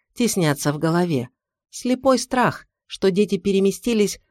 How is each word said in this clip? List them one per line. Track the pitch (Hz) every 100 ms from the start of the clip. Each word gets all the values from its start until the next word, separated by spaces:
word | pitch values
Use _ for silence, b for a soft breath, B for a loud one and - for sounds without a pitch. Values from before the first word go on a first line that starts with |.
| _
теснятся | - 233 196 156 143 147
в | 147
голове. | 160 170 180 135 117 _ _ _ _
Слепой | - 247 254 269 254
страх, | - 254 202 - - _ -
что | - 190
дети | 185 208 196
переместились | 202 190 196 190 240 226 196 - _